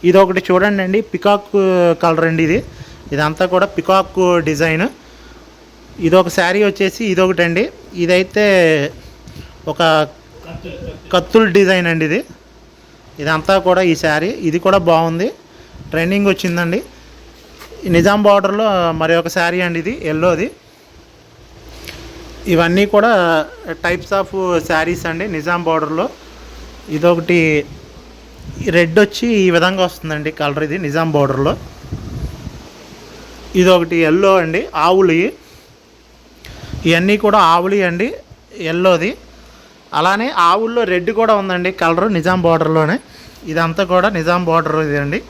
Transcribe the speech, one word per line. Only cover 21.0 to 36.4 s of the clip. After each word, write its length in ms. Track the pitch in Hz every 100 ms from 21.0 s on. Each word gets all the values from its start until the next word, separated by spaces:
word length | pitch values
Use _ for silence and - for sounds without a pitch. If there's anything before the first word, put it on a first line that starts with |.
| - - _ - - - - - - - - - - - -
ఇవన్నీ 300 | 165 170 180 202
కూడా 180 | 208 220 214 170 160 151 - - 160 175
types 260 | 180 - 196
of 100 | 190 190 185 170 156
sarees 340 | 160 160 175 170
అండి 140 | 165 208 160
నిజాం 260 | 151 175 165
బార్డర్లో. 360 | 160 151 160 247 - - - - - - - - 151
ఇదొకటి 420 | 170 170 160 175 160 151 - - - - - - - - - - 214 170
రెడ్ 220 | 170 170
వచ్చి 240 | 208 - 240 220
ఈ 20 | 185 170
విధంగా 280 | 175 190 180
వస్తుందండి 440 | - 160 151 151 156
కలర్ 240 | 147 143 151
ఇది 100 | 175 156
నిజాం 240 | 151 165 147
బార్డర్లో. 380 | 139 131 143 - - - - - - - - - - - - - - - - - - - - 190
ఇదొకటి 360 | 180 180 165 170 160
ఎల్లో 220 | 170 196 190
అండి, 180 | 165 170 294 160 165
ఆవులి. 320 | 185 190 160 208 - - - - - _ _ _ - - -